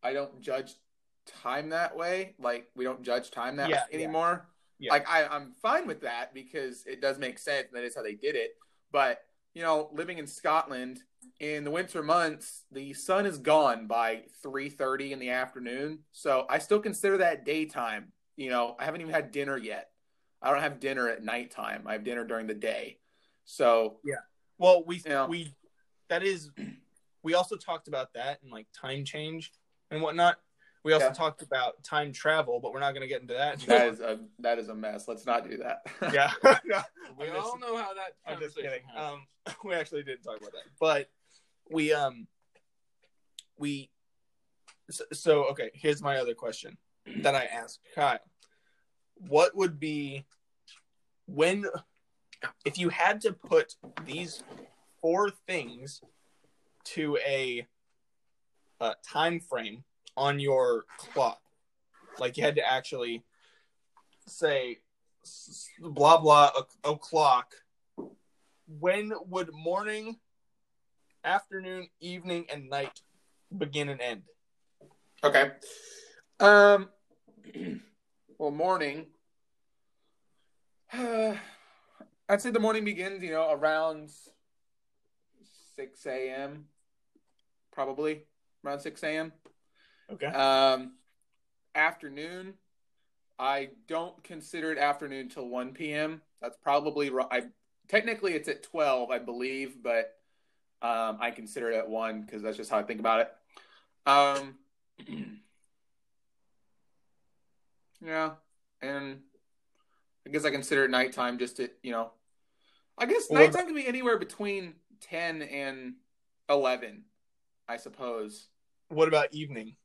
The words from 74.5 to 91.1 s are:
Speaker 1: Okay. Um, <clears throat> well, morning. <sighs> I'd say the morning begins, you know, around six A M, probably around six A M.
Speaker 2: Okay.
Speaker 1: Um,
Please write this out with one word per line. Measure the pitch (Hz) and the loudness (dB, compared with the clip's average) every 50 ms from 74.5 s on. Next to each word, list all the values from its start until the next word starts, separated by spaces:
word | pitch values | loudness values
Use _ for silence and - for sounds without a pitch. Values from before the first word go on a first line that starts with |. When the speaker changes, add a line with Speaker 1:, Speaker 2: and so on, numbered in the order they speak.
| _ _ _ _ _ _ - - _ _ _ _ _ _ - | _ _ _ _ _ _ -20 -20 _ _ _ _ _ _ 0
Speaker 1:
Okay. | 147 139 135 139 139 - - - - - - - - - - - - - - - _ _ _ | 4 6 6 4 4 0 -10 -18 -20 -20 -20 -20 -20 -20 -20 -20 -20 -20 -20 -20 _ _ _
Um, | - 202 208 208 202 202 202 196 190 185 _ _ _ _ _ _ _ _ - - - - - | 10 12 12 12 12 12 10 8 6 0 _ _ _ _ _ _ _ _ -20 -20 -20 -16 -10
<clears throat> | - - - - - - - _ _ _ _ _ _ _ _ - _ | -8 -6 -6 -6 -8 -10 -16 _ _ _ _ _ _ _ _ -10 _
well, | 156 147 | -6 -4
morning. | 143 151 160 185 190 180 156 143 143 156 160 - _ _ _ _ _ _ _ _ _ _ _ _ _ _ _ _ _ _ _ _ _ _ _ _ _ _ _ _ _ _ _ _ _ _ _ _ | -2 -2 0 0 2 2 0 -2 -4 -6 -12 -16 _ _ _ _ _ _ _ _ _ _ _ _ _ _ _ _ _ _ _ _ _ _ _ _ _ _ _ _ _ _ _ _ _ _ _ _
<sighs> | - | -8
I'd | 240 254 233 233 226 220 220 208 208 - - - - - - _ _ _ _ _ _ - _ _ _ _ - 196 202 | -6 -4 -2 0 2 2 0 0 -4 -8 -16 -20 -20 -20 -20 _ _ _ _ _ _ -20 _ _ _ _ 2 2 2
say | 202 247 | 2 2
the | 220 226 | 0 2
morning | 208 220 220 220 214 | 4 4 2 2 0
begins, | 208 202 170 180 196 196 196 185 | -2 -4 -4 -6 -6 -6 -8 -8
you | 175 | -4
know, | 160 156 160 156 | 0 0 2 2
around | 151 139 147 156 156 156 160 160 160 151 151 151 - - - - _ _ _ _ _ _ _ _ _ _ _ _ _ _ _ _ _ _ _ _ _ 254 220 _ _ - - _ _ | 2 2 2 2 2 4 0 0 -2 -6 -12 -18 -20 -20 -20 -20 _ _ _ _ _ _ _ _ _ _ _ _ _ _ _ _ _ _ _ _ _ _ _ _ _ -20 -20 _ _
six | - 214 - _ - - | -14 -14 -14 _ -14 -10
A | 147 131 131 131 131 | -8 -6 -6 -6 -6
M, | 131 131 139 139 147 156 151 _ _ _ _ _ _ _ _ _ _ _ _ _ _ _ _ _ _ _ _ _ | -6 -8 -8 -10 -10 -14 -18 _ _ _ _ _ _ _ _ _ _ _ _ _ _ _ _ _ _ _ _ _
probably | - - 135 135 135 135 151 156 156 151 - _ _ _ _ _ _ _ _ | -6 -6 -6 -4 -4 -2 -2 -2 -2 -4 -10 _ _ _ _ _ _ _ _
around | 139 139 143 | -8 -8 -8
six | 143 160 151 - - | -8 -10 -12 -6 -6
A | 156 156 156 | -4 -4 -4
M. | 160 165 156 _ _ - _ _ _ _ _ _ _ _ _ _ _ _ | -4 -6 -10 _ _ -20 _ _ _ _ _ _ _ _ _ _ _ _
Speaker 2:
Okay. | 214 190 139 143 | -12 -8 -8 -4
Speaker 1:
Um, | 139 135 135 135 135 135 135 135 131 127 127 127 - _ _ _ | 0 2 4 4 6 6 6 6 6 4 -2 -8 -16 _ _ _